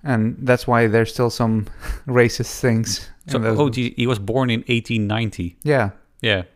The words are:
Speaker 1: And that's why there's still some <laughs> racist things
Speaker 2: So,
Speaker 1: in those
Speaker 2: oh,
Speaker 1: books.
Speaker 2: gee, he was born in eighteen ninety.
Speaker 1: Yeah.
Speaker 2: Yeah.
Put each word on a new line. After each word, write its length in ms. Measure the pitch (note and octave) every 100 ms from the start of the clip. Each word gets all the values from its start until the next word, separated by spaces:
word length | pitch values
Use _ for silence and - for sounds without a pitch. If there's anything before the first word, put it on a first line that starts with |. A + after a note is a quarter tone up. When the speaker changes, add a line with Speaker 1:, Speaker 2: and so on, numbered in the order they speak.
Speaker 1:
And 320 | D3 A#2+ A2 - C3
that's 200 | B2 -
why 200 | A#2 A2+
there's 240 | A2 A2+
still 160 | - A#2+
some 360 | - A2+ A2 G#2 - -
<laughs> 200 | - -
racist 520 | B2 A#2+ - A#2+ -
things 480 | C3 A2+ A2 - - - -
Speaker 2:
So, 100 | C3+
Speaker 1:
in 60 |
those 160 | A2+ A2
Speaker 2:
oh, 60 | D3
Speaker 1:
books. 100 | A#2
Speaker 2:
gee, 180 | A#2+ -
he 100 | A#2+
was 120 | A#2
born 300 | G2 A#2+ B2+
in 140 | A2+ -
eighteen 400 | A#2 - A#2 G#2
ninety. 500 | G#2+ A2+ - F2 -
Speaker 1:
Yeah. 260 | D3 C#3 G#2 - _ _
Speaker 2:
Yeah. 220 | A2+ G2 F2+